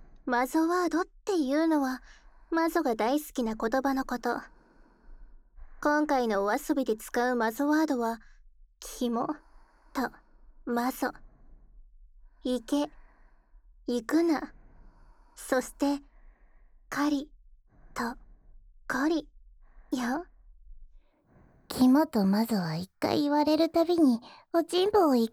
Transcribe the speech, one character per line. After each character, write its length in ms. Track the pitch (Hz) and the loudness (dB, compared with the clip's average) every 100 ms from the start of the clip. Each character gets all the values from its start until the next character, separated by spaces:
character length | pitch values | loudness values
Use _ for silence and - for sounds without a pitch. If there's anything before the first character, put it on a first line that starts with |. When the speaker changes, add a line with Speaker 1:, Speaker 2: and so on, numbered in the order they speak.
| - - - | -20 -16 -4
Speaker 1:
マ 220 | 240 254 | -2 0
ゾ 200 | 320 320 | 0 2
ワ 180 | 359 349 | 2 0
ー 40 | |
ド 120 | 302 | 0
っ 40 | 381 | -4
て 300 | - - 370 | -8 -4 -2
い 180 | 254 294 | 0 2
う 120 | 330 | 2
の 140 | 311 | 2
は、 200 | 269 254 - - - - - | 0 -6 -12 -20 -20 -20 -6
マ 200 | 330 330 | -2 0
ゾ 120 | 339 | 0
が 140 | 285 220 | 0 0
大 260 | 220 294 | 0 0
好 100 | 302 | -4
き 120 | - | -6
な 120 | 226 220 | -4 -4
言 260 | 233 262 | -2 0
葉 120 | 269 | 0
の 120 | 269 262 | -2 -4
こ 120 | 247 | -4
と。 240 | 240 233 - - _ - - _ - - - - _ - - - | -4 -4 -8 -20 _ -20 -20 _ -20 -20 -20 -20 _ -20 -20 -4
今 260 | 294 294 302 | 0 0 2
回 200 | 277 240 | 0 0
の 160 | 202 | 0
お 80 | 202 | 0
遊 220 | 247 - 277 | -2 -2 -2
び 80 | |
で 140 | 254 220 | -2 -4
使 340 | - - 247 | -4 -2 0
う 40 | 247 | 0
マ 160 | 220 | -2
ゾ 160 | 226 285 | 0 0
ワ 160 | 302 | 2
ー 20 | 320 | 2
ド 140 | 262 | 0
は、 200 | 226 226 - - - - - - | -4 -6 -12 -20 -20 -20 -20 -20
キ 300 | - - 240 | -14 -4 -2
モ 160 | 233 - 302 - - - _ _ | -2 -4 -8 -12 -20 -20 _ _
と 180 | - 254 - _ - - - - | -6 -6 -8 _ -20 -20 -16 -6
マ 260 | 240 247 | -4 -2
ゾ、 200 | - 262 - - - - - - - - - - - - _ | -4 -6 -8 -20 -20 -20 -20 -20 -20 -20 -20 -20 -20 -20 _
イ 180 | 254 254 | -4 -4
ケ、 260 | 226 285 294 - - _ - _ _ - - - - | -2 -2 -2 -6 -20 _ -20 _ _ -20 -20 -12 -4
イ 160 | 240 | -4
ク 200 | 226 302 | 0 2
ナ、 280 | 339 302 - - - - - - - - - - | 2 0 -4 -16 -20 -20 -20 -20 -20 -20 -20 -12
そ 260 | - 262 | -2 -2
し 120 | 262 | -2
て、 280 | - 285 285 - - - - - - - - - | -2 -2 -2 -8 -20 -20 -20 -20 -20 -20 -20 -10
カ 200 | - 294 | -2 0
リ 200 | 285 285 - - - _ - - | -2 -4 -16 -20 -20 _ -20 -14
と 100 | - 240 262 - - - - - - - | -8 -8 -8 -16 -20 -20 -20 -20 -14 -6
コ 180 | 254 294 | -2 0
リ 200 | 330 - - - - - - - | 0 -4 -14 -20 -20 -20 -20 -8
よ。 340 | 254 240 285 359 - - - - - - - _ _ _ - - - - | -4 -2 -4 -6 -18 -20 -20 -20 -20 -20 -20 _ _ _ -20 -20 -20 -8
Speaker 2:
キ 180 | - 254 | 2 6
モ 200 | 269 320 | 6 4
と 180 | 233 190 | 2 2
マ 200 | 202 233 | 2 2
ゾ 100 | 214 | -2
は 200 | 170 160 | -2 -6
一 140 | 185 - | -8 -4
回 220 | - - | -2 0
言 100 | 285 | 2
わ 140 | 294 302 | 2 2
れ 100 | 302 | 4
る 140 | 330 | 2
た 160 | 339 330 | 2 2
び 100 | 349 | 4
に、 220 | 294 233 - - _ | 4 4 -2 -20 _
お 100 | 339 | -2
ち 220 | 330 349 392 | 0 2 4
ん 60 | |
ぽ 160 | 415 330 | 4 6
を 80 | 247 | 4
一 160 | 226 | 2